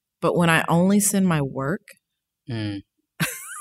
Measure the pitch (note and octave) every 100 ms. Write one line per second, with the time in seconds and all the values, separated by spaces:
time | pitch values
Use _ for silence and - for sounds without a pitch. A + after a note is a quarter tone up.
0 | _ - E3 D#3+ E3+ D#3+ - E3+ F#3 G3+
1 | G3+ G3 F#3+ D#3 C#3 C3 C3+ G3+ _ -
2 | _ _ _ _ - A2+ G#2 G2 - _
3 | _ - - - - -